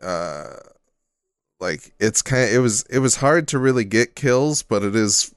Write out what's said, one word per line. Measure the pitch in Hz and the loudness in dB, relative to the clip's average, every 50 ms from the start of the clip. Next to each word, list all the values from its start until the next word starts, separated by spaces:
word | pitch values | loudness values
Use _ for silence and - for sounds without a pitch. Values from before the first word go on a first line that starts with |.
uh, | - 92 90 82 87 82 73 73 73 - - - - - _ _ _ _ _ _ _ _ _ _ _ _ _ _ _ _ _ - | -10 -8 -6 -6 -6 -8 -10 -12 -14 -16 -18 -20 -20 -20 _ _ _ _ _ _ _ _ _ _ _ _ _ _ _ _ _ -8
like, | 92 90 78 76 - - _ - | -6 -6 -6 -6 -10 -14 _ -2
it's | 104 110 113 - | 0 0 0 0
kinda, | - - 127 127 127 104 107 | -2 0 0 2 2 2 4
it | 127 | 2
was, | 127 117 104 - - - | 2 2 0 -2 -4 -4
it | - 131 | -2 0
was | 131 127 - | 0 0 0
hard | - 135 139 156 170 156 - | 2 2 2 2 2 0 0
to | - 135 | -2 0
really | 127 131 131 123 113 | 2 2 2 2 0
get | 98 107 110 120 - - | 0 2 0 0 0 -2
kills, | - 143 131 123 127 139 151 151 - | -4 0 2 2 2 2 0 -2 -4
but | - - 113 101 | -4 -2 -2 -2
it | 101 101 101 | 0 0 0
is, | 113 107 104 104 - - - - | 0 2 2 0 0 -2 -4 -8